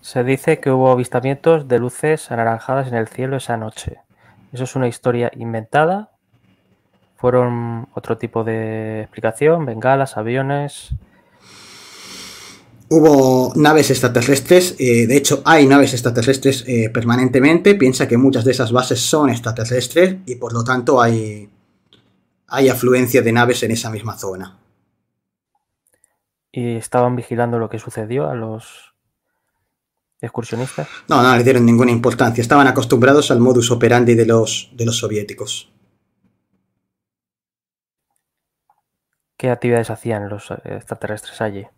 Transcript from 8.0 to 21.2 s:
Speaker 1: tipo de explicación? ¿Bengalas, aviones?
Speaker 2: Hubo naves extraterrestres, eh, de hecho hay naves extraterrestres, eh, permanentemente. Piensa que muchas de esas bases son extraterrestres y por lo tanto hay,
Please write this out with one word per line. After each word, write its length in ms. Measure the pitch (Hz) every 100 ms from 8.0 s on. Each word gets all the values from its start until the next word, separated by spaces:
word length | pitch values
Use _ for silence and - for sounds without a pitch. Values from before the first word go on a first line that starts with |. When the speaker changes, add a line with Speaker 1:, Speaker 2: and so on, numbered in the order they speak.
| - 113
Speaker 1:
tipo 260 | 113 113
de 580 | 110 113 110 110 110 110
explicación? 640 | 107 - 113 - 147 170 143
¿Bengalas, 520 | 113 127 139 135 117
aviones? 720 | 110 127 135 143 143 - - - _ _ _ _ _ - - - - - - - - - - - _ - -
Speaker 2:
Hubo 640 | 160 156 143 131 127 123 -
naves 340 | 147 156 135
extraterrestres, 840 | 127 127 120 117 139 - 180 180 -
eh, 300 | 131 117 113
de 100 | 139
hecho 240 | 139 139
hay 220 | 151 160 135
naves 280 | 139 139
extraterrestres, 720 | 127 117 120 117 135 139 - -
eh, 240 | 120 110
permanentemente. 800 | 117 117 120 127 127 139 165 202
Piensa 340 | 202 131 127 139
que 80 | 120
muchas 280 | 135 127 117
de 60 |
esas 200 | 120 113
bases 280 | 123 127 120
son 300 | - 156 143
extraterrestres 840 | 117 117 113 113 127 120 160 185 185 -
y 80 | 120
por 180 | 117
lo 100 | 117
tanto 380 | 117 127 123 131
hay, 480 | 117 113